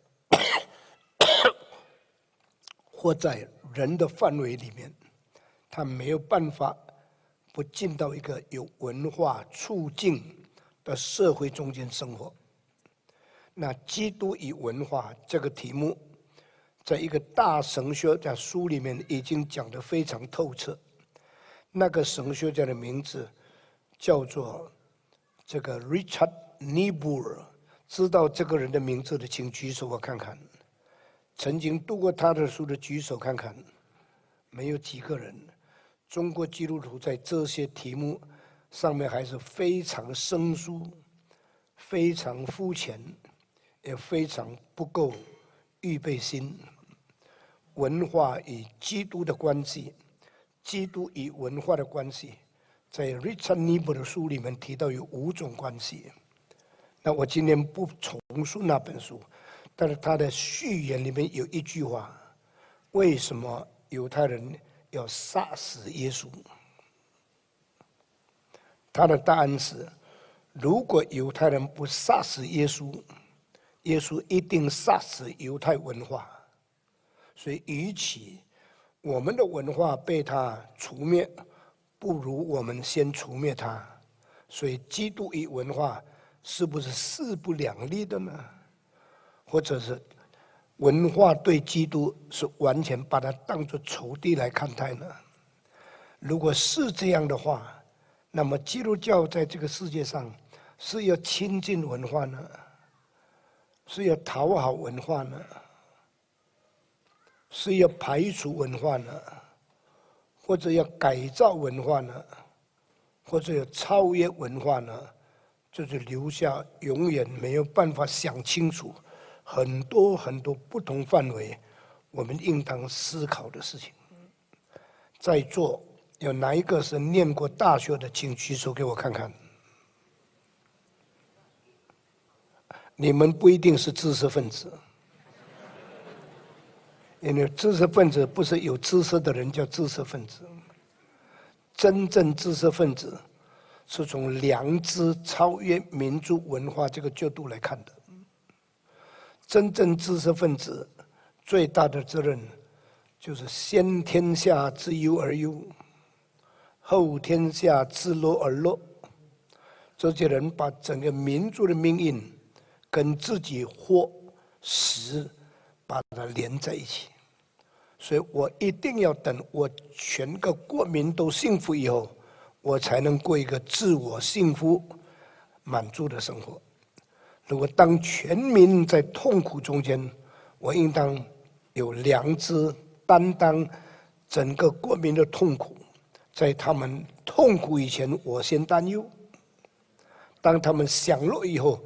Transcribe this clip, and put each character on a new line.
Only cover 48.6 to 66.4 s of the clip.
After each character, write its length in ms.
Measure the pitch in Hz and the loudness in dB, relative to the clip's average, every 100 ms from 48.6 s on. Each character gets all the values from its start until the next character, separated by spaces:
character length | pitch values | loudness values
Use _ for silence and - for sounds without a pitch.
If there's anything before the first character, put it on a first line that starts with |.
| 110 - | -14 -12
基 280 | - 208 196 | -8 -6 -6
督 180 | 175 | -6
的 100 | 160 | -4
关 300 | 147 156 143 | -2 0 0
系， 320 | 143 151 139 - _ _ _ _ _ _ | -4 -10 -14 -20 _ _ _ _ _ _
基 240 | - 196 185 | -10 -6 -6
督 240 | 180 180 | -8 -10
与 160 | 151 143 | -10 -12
文 320 | 143 127 143 | -8 -8 -4
化 160 | 180 156 | 0 0
的 80 | 131 | -2
关 260 | 147 135 | -8 -8
系， 220 | - 127 - _ _ _ _ _ | -12 -16 -20 _ _ _ _ _
在 240 | - 135 | -6 -6
Richard 420 | 123 175 196 - 180 | -4 -8 -6 -2 2
Niebuhr 380 | 165 170 156 | 4 2 0
的 100 | 131 | -4
书 240 | 127 180 160 | -6 -6 -4
里 100 | 135 | -4
面 160 | 120 127 | -6 -10
提 160 | - 131 | -10 -4
到 160 | 147 | -4
有 160 | 127 - | -4 -10
五 200 | 127 160 | -8 -6
种 240 | 165 139 117 | -6 -10 -10
关 240 | 123 117 | -10 -10
系。 320 | - 160 - - _ _ _ _ _ _ _ _ | -12 -14 -20 -20 _ _ _ _ _ _ _ _
那 120 | 156 | -2
我 120 | 151 135 | -2 -2
今 220 | 160 156 | 2 4
天 180 | 147 147 | 4 2
不 240 | 190 180 - | -6 -8 -8
重 180 | - 117 - 143 | -12 -12 -10 -8
述 180 | 147 208 | -6 -2
那 160 | 180 139 | 0 0
本 220 | - - | -2 -14
书， 220 | - 117 - - - - - - | -16 -18 -20 -20 -20 -20 -12 -2
但 100 | 160 | -2
是 80 | 147 | 0
他 220 | 151 156 | 0 0
的 120 | 143 | 0
序 540 | - - - 311 175 | -2 -6 -6 -4 -2
言 180 | 135 127 | -2 -4
里 80 | 135 | -4
面 240 | 135 165 | -2 -2
有 120 | - 175 | -4 -6
一 160 | 165 | -6
句 240 | - 160 127 | -6 -6 -6
话 280 | 117 120 - - _ _ _ _ _ _ | -6 -10 -18 -20 _ _ _ _ _ _
：“为 260 | 196 185 131 | 4 4 4
什 160 | - | -2
么 320 | 120 120 120 - _ - | -6 -8 -10 -12 _ -12
犹 220 | 127 127 | -8 -4
太 160 | 147 139 | 0 0
人 340 | 117 127 151 _ _ _ | 0 -10 -14 _ _ _
要 180 | 135 113 | -10 -8
杀 480 | - - 185 - - | -10 -4 -4 -4 -8
死 340 | - 120 107 | -12 -12 -12
耶 180 | 160 131 | -6 -6
稣？” 180 | 123 127 - | -6 -12 -18